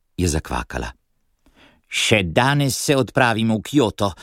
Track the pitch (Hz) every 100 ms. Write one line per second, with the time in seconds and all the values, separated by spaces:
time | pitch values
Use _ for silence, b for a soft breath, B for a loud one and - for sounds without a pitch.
0 | _ - 87 78 - 62 - 65 58 -
1 | _ _ _ _ b b b b _ -
2 | - 107 90 78 127 143 139 - - 139
3 | 117 - 123 110 113 110 95 143 110 -
4 | 101 -